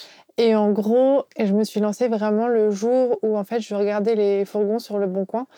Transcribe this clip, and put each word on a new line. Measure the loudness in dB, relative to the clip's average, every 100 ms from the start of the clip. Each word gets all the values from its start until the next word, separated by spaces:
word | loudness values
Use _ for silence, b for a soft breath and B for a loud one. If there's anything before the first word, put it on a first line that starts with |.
| B B B 0
Et | 2
en | 4 2
gros, | 0 2 2 4 2 -2 -4
je | 0
me | 0
suis | 0 -2
lancée | -2 -2 -2
vraiment | -2 0 0 0
le | 2 2
jour | 0 0 2 2 0
où, | -2 -2
en |
fait, | -2 -6
je | -4
regardais | -2 -2 0 0
les | 0 0 0
fourgons | -2 -2 -2 -2
sur | -4 -4
Le | -2
Bon | -4
Coin. | -4 -6 -8